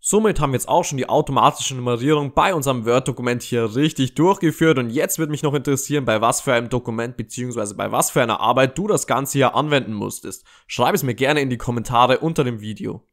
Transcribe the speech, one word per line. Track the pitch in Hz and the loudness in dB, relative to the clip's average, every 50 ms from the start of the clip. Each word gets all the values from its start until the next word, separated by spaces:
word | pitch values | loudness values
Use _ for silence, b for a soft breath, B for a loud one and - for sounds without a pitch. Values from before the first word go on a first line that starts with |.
Somit | - - - 202 220 214 175 - | -2 2 2 4 4 4 2 2
haben | 151 147 131 | 0 0 0
wir | |
jetzt | 123 - - | -2 0 2
auch | 131 165 175 | 2 2 2
schon | - 147 135 | 0 -2 -4
die | 127 - | -2 0
automatische | 107 143 156 - 139 123 110 139 147 - - - 135 | 2 0 0 2 2 4 4 4 2 2 -8 -8 -6
Nummerierung | 127 123 123 120 117 120 143 156 151 143 135 131 | -4 -2 -2 -2 0 2 2 2 2 0 -2 0
bei | - 156 190 190 | 2 2 2 2
unserem | 160 135 139 131 123 110 | 0 0 -2 -2 -2 0
Word-Dokument | 113 120 127 131 - 127 - 123 123 123 123 - | 2 2 2 2 0 -6 -2 -2 -2 -2 -2 -4
hier | - - 120 113 110 104 | -4 -2 -2 -2 0 0
richtig | 123 147 156 156 - 131 120 - | 0 0 0 0 0 -2 -2 0
durchgeführt | - 151 180 196 - - 160 147 - 160 160 160 135 | 2 2 2 2 2 2 -2 0 2 2 2 4 2
und | 123 117 | 0 -2
jetzt | 113 139 151 190 - - | -2 -2 -2 -2 -2 -4
würde | 160 151 | -2 -4
mich | 151 139 - | -4 -2 -2
noch | 151 139 | -2 -2
interessieren, | 143 123 147 139 131 - - 143 147 135 | -2 0 0 -2 -2 -2 -2 -2 -2 0
bei | 117 113 110 | 0 0 2
was | 104 117 120 - | 4 2 2 2
für | - - 127 | 0 2 2
einem | 120 120 117 | 2 0 0
Dokument | - 127 - - 113 113 117 120 123 - | -4 -4 -4 -4 -6 -4 -6 -6 -6 -10
beziehungsweise | 113 - - - 123 123 120 113 107 101 104 | -12 -10 -8 -8 -8 -6 -4 -6 -6 -6 -6
bei | - 101 104 | -6 -6 -2
was | 107 123 156 - | 0 0 0 0
für | - 156 | 2 0
einer | 127 113 110 - | 0 2 0 0
Arbeit | - 113 120 131 131 131 - - | 2 2 4 4 4 2 2 -4
du | 190 208 | -2 0
das | 208 147 - - | 0 -2 0 0
Ganze | 131 120 139 - - 139 | -2 -2 -2 -2 0 2
hier | 139 120 - | 2 2 2
anwenden | 117 143 151 147 139 113 95 110 | 0 0 2 2 0 0 -2 -6
musstest. | 104 104 101 - - - - 95 - b b b b b b | -6 -6 -6 -8 -10 -12 -14 -14 -14 b b b b b b
Schreib | - - 120 131 190 | -2 0 0 2 2
es | 196 - | 0 0
mir | 131 117 | -2 -2
gerne | - 131 131 151 151 | 0 0 2 2 2
in | 139 135 | 0 -2
die | 123 113 | -4 -4
Kommentare | - - 120 120 110 - 127 117 123 127 131 123 | -4 -4 -4 -4 -4 0 4 4 6 6 4 2
unter | - 160 165 - 147 | 0 -2 0 0 -2
dem | 120 120 107 | -2 -2 -6
Video. | 104 107 107 - 196 107 104 196 _ _ | -10 -10 -10 -8 -8 -8 -8 -10 _ _